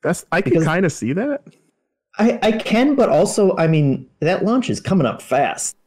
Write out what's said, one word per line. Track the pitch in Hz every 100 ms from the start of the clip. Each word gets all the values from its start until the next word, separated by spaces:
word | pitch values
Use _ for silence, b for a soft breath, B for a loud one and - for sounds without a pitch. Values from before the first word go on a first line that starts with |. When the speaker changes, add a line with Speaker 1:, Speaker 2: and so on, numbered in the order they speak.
Speaker 1:
That's, | - 175 -
I | 165
can | 190
Speaker 2:
Because | 165 160
Speaker 1:
kinda | 165 185
see | - 110
that. | 156 269 277 - _ _ _ _ _ _ -
Speaker 2:
I, | 220 233
I | 220
can, | 220 - 214 269 277
but | 226
also, | 147 196 - 196 170
I | 165
mean, | 160 143 131 - _
that | 151 - 196
launch | 254 -
is | 104
coming | - 190 127
up | -
fast. | - 131 127 - - -